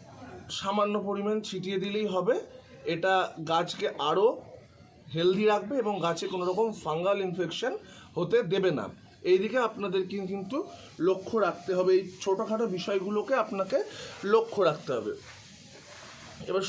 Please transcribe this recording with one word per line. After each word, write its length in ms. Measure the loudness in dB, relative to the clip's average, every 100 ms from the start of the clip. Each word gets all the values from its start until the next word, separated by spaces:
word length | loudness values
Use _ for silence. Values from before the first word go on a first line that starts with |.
| -20 -18 -16 -16 -10 -6
সামান্য 340 | -2 2 2 0 -2
পরিমাণ 280 | -2 0 -2 -2
ছিটিয়ে 340 | -6 -2 -2
দিলেই 240 | -2 -2 0
হবে। 200 | 0 2 0 -2 -18 -20 -10 -4
এটা 200 | 0 2 2 2 -4 0
গাছকে 360 | 0 0 -2 -4 0 2
আরও 160 | 6 4 4 -8 -20 -20 -20 -20 -20 -8
হেলদি 300 | 2 4 4 4
রাখবে 220 | 4 0 -2
এবং 120 | 0 0
গাছে 220 | 0 -2 -4
কোনো 120 | -2 -2
রকম 160 | 0 0 -2
ফাঙ্গাল 340 | -4 0 2 2 0
ইনফেকশন 460 | -2 -4 -2 -4 -4 -10 -20 -10 -4
হতে 200 | 2 2 4
দেবে 180 | 2 2 2
না। 80 | -4 -10 -20 -4 4
এইদিকে 280 | 4 4 2 0
আপনাদেরকে 480 | -2 -2 -2 -2 -4 -4
কিন্তু 260 | -6 -4 -4 -6 -12 -16 0 0
লক্ষ্য 280 | 0 0 0 0
রাখতে 260 | 0 -2 2
হবে, 120 | 4 4
এই 40 | 2 -6
ছোটোখাটো 420 | -2 0 0 0 0 -2
বিষয়গুলোকে 580 | -2 -2 0 -2 0 0
আপনাকে 340 | 0 -2 0 0 -2 -8 -14 -6 2
লক্ষ্য 280 | 2 2 2 2
রাখতে 220 | 2 -2 -4
হবে। 160 | -4 -8 -12 -20 -20 -20 -20 -20 -20 -20 -18 -18 -18 -14 -2
এবার 160 | -2